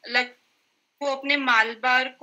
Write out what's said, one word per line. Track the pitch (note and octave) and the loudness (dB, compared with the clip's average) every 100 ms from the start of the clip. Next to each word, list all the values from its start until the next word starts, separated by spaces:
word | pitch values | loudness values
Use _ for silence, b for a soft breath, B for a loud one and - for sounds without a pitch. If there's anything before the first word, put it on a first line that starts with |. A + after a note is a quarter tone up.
| - | -2
लक-, | B3 B3 - _ _ _ _ _ _ | -2 -2 -10 _ _ _ _ _ _
वो | C#4+ C4+ | -6 -4
अपने | C#4 C#4+ | -2 -2
मालबार | C4 A3+ A3 A3+ B3+ B3+ C4 - | 2 2 2 -2 0 0 0 -8